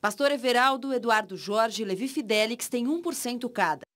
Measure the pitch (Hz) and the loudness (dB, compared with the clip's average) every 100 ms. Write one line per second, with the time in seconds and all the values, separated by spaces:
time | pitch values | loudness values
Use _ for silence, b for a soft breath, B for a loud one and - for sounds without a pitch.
0 | 311 302 285 285 254 247 262 269 269 262 | -2 2 2 2 2 4 4 2 -2 -2
1 | 233 214 202 180 185 208 226 208 214 185 | 2 2 2 -8 -2 2 2 0 -4 -2
2 | 262 269 220 214 214 233 - 247 240 330 | -2 -4 0 2 2 0 -4 -2 0 -2
3 | 339 285 247 240 240 240 180 143 - | -2 -4 -6 -6 -6 0 0 0 -8